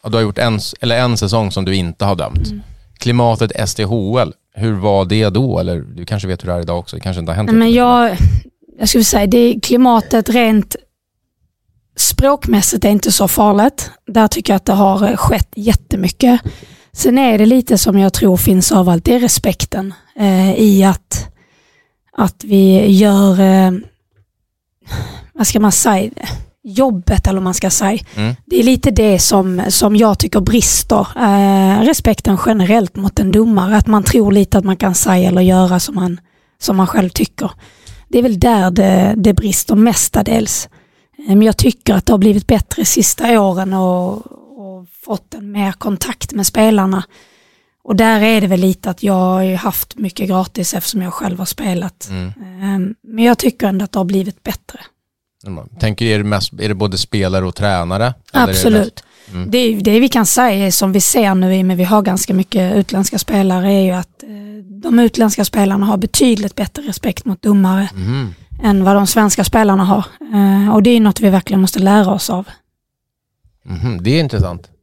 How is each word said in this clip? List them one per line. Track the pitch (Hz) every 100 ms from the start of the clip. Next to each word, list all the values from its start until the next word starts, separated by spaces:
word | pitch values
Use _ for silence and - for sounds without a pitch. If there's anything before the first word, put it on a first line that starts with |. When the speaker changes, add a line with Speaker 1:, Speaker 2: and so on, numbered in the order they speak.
Speaker 1:
du | 113 113
har |
gjort | 107 101
en | 120 107
s-, | - -
eller | 120 117
en | 123 113
säsong | 101 113 104
som | 98 92
du | 95
inte | 87 - 98
har | 90
dömt. | 58 - -
Speaker 2:
Mm. | 208 - - _ _
Speaker 1:
Klimatet | 123 120 117 110 113 -
S | 107 -
T |
H | 101 113 95 123
L, | 92 - _
hur | - 110
var | 101 104 98 92
det | 107 107
då? | 98 131 85
Eller | 90 85
du | 65 - 87
kanske | 104 95
vet | 87
hur | 90
det | 87
är |
idag | 82 87
också. | 85 82
Det |
kanske | - 87
inte | 82
har | 87
hänt | 107
Speaker 2:
Nej, | 226
men | 226
Speaker 1:
jättemycket. | 240 247 240 233 180 - - - _ _
Speaker 2:
jag, | -
jag | 220
skulle | 247
säga, | 214 208 202
det, | 240 240 233
klimatet | - 240 254 233 - 233 220
rent | 233 233 214 - - _ _ _ _ _ _ _ _ _ _ _ -
språkmässigt | - - 269 285 - 214 - 196 202
är |
inte | 208 220
så | - 190
farligt. | - 208 202 247 - - - -
Där | 220 214
tycker | - -
jag | 196
att | -
det |
har, | 196 196 190 202
eh, | -
skett | - 220 - -
jättemycket. | 208 202 - 196 180 - 254 240 - - - - _
Sen | - - 247
är | 262 220
det | 214
lite | 254 240 202
som | - 196
jag | 196
tror | - 202 180
finns | - 185 180
överallt, | 190 180 170 -
det | 247
är |
respekten, | 240 - 147 143 - 190 190 - _ -
eh, | 202 185 190 -
i | 214 196
att, | 190 185 _ - - _ _ _ _ _ _ _ _ -
att | 190 -
vi | 208 196 190 190 208
gör, | 190 208 196 196 185
eh, | 190 190 185 180 - _ _ _ _ _ _ _ _ _ - - - - -
vad | 302 220
ska | 220
man | 208
säga, | - 240 190 214 - - - - _
jobbet | 233 196 262 190 180 196 -
eller | 190
vad |
man | 185
ska | 180 190
säga. | - 196 220 - -
Speaker 1:
Mm. | 107 127 _
Speaker 2:
Det | 359
är |
lite | 233 254 277
det | 214 214 180
som, | - 196 190 180 196
som | - 208 214
jag | 220 190
tycker | - 214
brister. | 190 226 - - - 214 196 -
Eh, | 226 196 196 196 190 202
respekten | 226 320 - 214 226 190 -
generellt | 220 185 226 185 -
mot | 196 -
en | 196
domare, | 202 226 202 185 214
att | 226
man | 214
tror | 202 247 202
lite | 202 190 208
att |
man | 196 185
kan | 196 175
säga | - 185 185
eller | 180
göra | 185 185 185 180
som | - 214
man, | 180 175 _ _ _ _
som | - 190
man | 185
själv | 220 185
tycker. | - - - 208 - - _ - - _
Det | 240
är |
väl | 247 196
där | 233 220 185
det, | 180 196 190 190 220
det | 202
brister | 185 208 - - 208
mestadels. | 233 208 - 233 202 226 214 - - _ _ _ _ -
Eh, | 294
men | 196
jag | 220 -
tycker | 254 - -
att | 196 -
det |
har | 214
blivit | 208 202 -
bättre | 220 - - 311
sista | - 196 - 233 226
åren | 196 180 190
och, | 190 185 180 180 208 226 - _ 269
och | 196 185 180 - -
fått | 311 _
en | 233 202
mer | 208 196
kontakt | - - 196 - - -
med | 233 196
spelarna. | - 220 208 190 190 - _ _ _ _ _ _ _
Och | - 202
där | 226 220
är | 214 220
det | 196
väl | 185
lite | 190 185 -
att | 180
jag | 202
har | 190 185 185
ju | 190 185
haft | 202 - - -
mycket | 196 - 190
gratis | 185 185 - 175
eftersom | 185 - 214
jag | 180
själv | - 208 180
har | 185
spelat. | - 208 175 180 _ -
Speaker 1:
Mm. | 95 92 104 190 185
Speaker 2:
Ehm, | 196 196 190 220
men | - 220 233
jag | 233
tycker | 254 - 202
ändå | 190 196
att |
det | 202
har | 185
blivit | 196 190 -
bättre. | - - - - - _ _ _ _ _ 98
Speaker 1:
Mm. | 85 - -
Tänker | 107 101 113
du, |
är | 107
det |
mest, | 104 101 -
är | - 107
det | 98
både | 104 92
spelare | - 104 95 95 92
och | -
tränare? | 104 92 85 95
Eller | 120 123 _ 262
är | 226
det |
Speaker 2:
Absolut. | 185 233 214
Speaker 1:
mest, | 202 - _ _ - 92
mm. | 190
Speaker 2:
Det | 240
är, | 240 214
det | 202 214
vi | 262
kan | 247 202
säga | - 247 196 196
är, |
som | - 190
vi | 196
ser | - 269 202 190
nu, | 185 190
i |
och | 185
med | 180
vi |
har | 180 214
ganska | 196 190 -
mycket | 190 196 202 185 208
utländska | 190 196 190 214
spelare, | - 208 190 185 190
är | 196
ju | 190
att, | 180 175 _
eh, | 240 208 208 214 190 196
de | 330 240
utländska | 233 233 220 202 196
spelarna | 226 196 202 208
har | 208
betydligt | 208 - 254 214 202 -
bättre | 196 -
respekt | 285 - 247 - 247
mot | 185
domare | 208 202 185 190 196
Speaker 1:
Mhm. | 98 95 131 117 82 - -
Speaker 2:
än | 220 196
vad | 190 202
de | 196
svenska | - 208 -
spelarna | 190 226 214 196
har. | 185 202 - - 269
Eh, | 208 196 196 202
och | 220
det | 202
är | 240
något | 208 185
vi | 202
verkligen | 190 - 196
måste | 190 -
lära | 190 208 190
oss | 208 -
av. | 180 196 - _ _ _ _ _ _ _ _ _ _ -
Speaker 1:
Mhm, | 90 120 92
det | 95
är | 151
intressant. | 147 107 92 87 - _